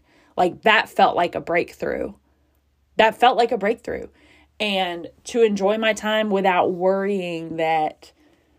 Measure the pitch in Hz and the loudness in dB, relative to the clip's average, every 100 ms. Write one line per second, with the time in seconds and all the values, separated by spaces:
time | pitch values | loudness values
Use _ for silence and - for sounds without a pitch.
0 | _ _ _ - 180 - 220 226 - - | _ _ _ -2 -2 0 2 2 2 2
1 | 185 - 175 165 156 170 - - - - | 2 2 -2 -2 -4 -4 -4 -6 -6 -6
2 | - - _ _ _ _ _ _ _ - | -8 -12 _ _ _ _ _ _ _ 2
3 | 220 220 254 269 240 233 202 - - 156 | 2 4 2 4 0 0 -2 -4 -8 -12
4 | - _ _ _ _ - 208 190 180 170 | -12 _ _ _ _ -8 -4 -2 -4 -6
5 | - - - 240 226 196 190 220 220 214 | -12 -18 -6 2 2 2 0 0 0 -2
6 | 214 220 214 196 190 180 104 175 185 196 | -2 -2 0 0 2 2 0 0 0 0
7 | 196 202 175 165 165 160 160 160 156 - | -2 -4 -4 -8 -8 -4 -2 0 -2 -6
8 | - _ _ _ _ | -18 _ _ _ _